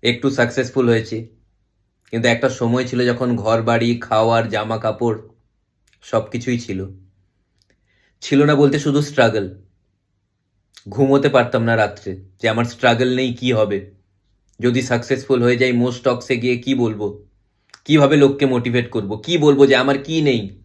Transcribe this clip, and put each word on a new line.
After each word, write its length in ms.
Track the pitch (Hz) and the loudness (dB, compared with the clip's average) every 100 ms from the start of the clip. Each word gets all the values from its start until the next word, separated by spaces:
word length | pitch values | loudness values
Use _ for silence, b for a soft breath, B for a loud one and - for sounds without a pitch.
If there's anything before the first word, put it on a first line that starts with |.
একটু 260 | 113 120 139 | -2 -2 -2
সাকসেসফুল 600 | 135 117 - 120 135 120 | 0 -2 -2 -4 0 2
হয়েছি, 380 | 113 113 110 113 _ _ _ _ _ _ _ _ | 0 -2 -10 -12 _ _ _ _ _ _ _ _
কিন্তু 180 | 117 117 | -2 0
একটা 200 | 117 135 | 0 -2
সময় 380 | 123 117 123 123 | -2 -2 0 -2
ছিল 200 | 123 123 | -2 0
যখন 280 | 120 127 117 | 0 -2 -2
ঘর 260 | 104 113 | 0 -2
বাড়ি, 360 | 113 117 120 120 | 0 0 0 -2
খাওয়ার, 480 | - 110 113 113 113 | -2 0 2 2 0
জামা 280 | 104 107 110 | -4 -4 -4
কাপড় 420 | 110 110 120 110 - _ _ _ _ _ _ _ | -4 -2 -4 -4 -10 _ _ _ _ _ _ _
সব 280 | - 113 110 | -4 -4 -4
কিছুই 300 | 117 123 120 | -8 -4 -6
ছিল। 300 | - 95 95 - _ _ _ _ _ _ _ _ _ _ _ _ | -6 -10 -10 -14 _ _ _ _ _ _ _ _ _ _ _ _
ছিল 240 | - 139 147 | -2 2 2
না 100 | 143 | 4
বলতে 240 | 143 147 | 4 2
শুধু 220 | 143 143 | 0 -2
স্ট্রাগল। 560 | 143 - 117 107 92 - _ _ _ _ _ _ _ _ _ _ _ - - | -2 0 2 0 -6 -12 _ _ _ _ _ _ _ _ _ _ _ -20 -12
ঘুমোতে 400 | 104 135 139 143 | 0 2 4 4
পারতাম 340 | 131 120 123 | 2 2 0
না 140 | 117 113 | 0 0
রাত্রে, 440 | 104 - - 87 - _ | 0 -4 -12 -12 -16 _
যে 80 | 113 | -4
আমার 160 | 110 117 | -2 -4
স্ট্রাগল 500 | - 123 120 127 127 | 0 0 2 0 0
নেই 180 | 131 | -4
কি 200 | 123 127 | -4 -2
হবে, 380 | 113 107 98 98 _ _ _ _ _ _ _ | 0 0 -2 -8 _ _ _ _ _ _ _
যদি 220 | 120 123 | -2 0
সাকসেসফুল 600 | 123 120 - 127 - 127 | -2 -4 -2 -6 0 0
হয়ে 140 | 120 123 | 2 2
যাই, 140 | 127 | 2
মোস্ট 320 | 123 123 123 | 2 0 0
টক্সে 340 | 135 120 - 123 | -2 -2 -4 -4
গিয়ে 200 | 123 120 | -2 -2
কি 180 | 135 123 | -2 -2
বলবো, 500 | 117 101 104 - - _ _ _ _ - - | -2 -2 -8 -10 -20 _ _ _ _ -20 2
কিভাবে 300 | 151 139 147 | 4 6 6
লোককে 300 | 139 139 139 | 4 4 0
মোটিভেট 440 | 123 120 123 120 | 0 0 -2 -2
করব, 320 | 113 98 107 - | -6 -6 -8 -4
কি 120 | 175 | 2
বলবো 300 | 147 139 139 | 4 6 6
যে 80 | 127 | 6
আমার 220 | 131 139 | 2 -2
কি 240 | 139 160 | -2 -2
নেই। 400 | 147 117 98 - | 0 0 -4 -14